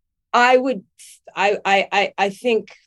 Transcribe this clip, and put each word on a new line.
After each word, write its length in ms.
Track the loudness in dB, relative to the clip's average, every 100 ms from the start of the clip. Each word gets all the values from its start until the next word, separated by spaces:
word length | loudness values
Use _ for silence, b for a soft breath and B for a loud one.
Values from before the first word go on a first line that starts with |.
| _ _ _
I 240 | 0 4 4
would, 260 | 2 -6 -10 _ -20 -20 -14 -4
I, 220 | -2 -2 0
I, 220 | 0 0
I, 220 | -2 -2 -2
I 120 | -4
think 460 | -4 -4 -2 -4 -18